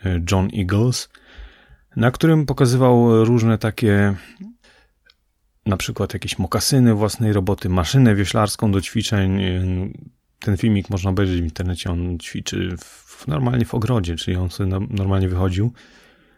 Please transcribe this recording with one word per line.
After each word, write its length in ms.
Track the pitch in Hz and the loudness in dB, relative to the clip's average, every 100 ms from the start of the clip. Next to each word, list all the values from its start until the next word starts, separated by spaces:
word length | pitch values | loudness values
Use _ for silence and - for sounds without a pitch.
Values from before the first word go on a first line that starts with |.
e, 160 | 95 87 85 | -4 -2 0
John 180 | 95 95 - | 0 0 -2
Eagles, 520 | 90 101 123 120 - _ _ - - _ _ _ _ | 0 2 0 -2 -8 _ _ -20 -20 _ _ _ _
na 160 | 113 120 | -2 -2
którym 340 | - 165 156 | 2 2 2
pokazywał 800 | 139 135 127 127 127 120 117 113 | 2 2 2 4 4 6 6 6
różne 320 | 113 120 113 110 | 4 4 4 2
takie, 580 | 110 - 110 101 101 98 - - 202 - _ _ _ _ _ _ _ _ _ _ | -2 0 2 2 2 -2 -10 -20 -20 -20 _ _ _ _ _ _ _ _ _ _
na 120 | 95 92 | -4 -4
przykład 360 | - - 98 | -4 -6 -6
jakieś 260 | 95 - - | -6 -8 -6
mokasyny 540 | 92 107 - 135 120 | -4 -2 2 4 4
własnej 400 | 104 107 - 107 | 4 0 0 0
roboty, 360 | 101 92 95 95 | 0 0 -2 -2
maszynę 460 | 92 80 135 120 | -2 2 6 6
wioślarską 560 | 101 95 113 104 - 110 | 4 0 0 0 0 0
do 100 | 98 | 0
ćwiczeń. 600 | - 113 - 104 95 95 95 92 92 90 98 - - _ _ - | -2 -4 -2 0 0 0 0 -2 -2 -2 -6 -10 -20 _ _ -8
Ten 180 | - 98 | -2 0
filmik 320 | 113 101 - | 2 0 0
można 200 | 98 95 | -4 -2
obejrzeć 320 | 95 95 90 | 0 0 0
w 40 | |
internecie, 460 | 82 - 90 85 90 | -2 -4 -4 -4 -4
on 280 | 87 90 85 | -4 -4 -6
ćwiczy 560 | - 98 - 95 90 87 | -8 -12 -8 -6 -4 -8
w, 500 | - - - - - | -14 -20 -20 -14 -6
normalnie 380 | 151 123 123 | -4 -2 -2
w 100 | 117 | -2
ogrodzie, 400 | 120 - 120 87 | -2 -2 -2 -2
czyli 220 | 82 - 90 | -4 -4 -2
on 120 | 90 | -4
sobie 200 | - 95 | -4 -4
no-, 180 | 92 110 | -4 -4
normalnie 400 | 101 95 95 92 | -2 0 0 0
wychodził. 440 | 90 95 92 117 - - _ _ _ _ | 0 -2 0 -2 -4 -18 _ _ _ _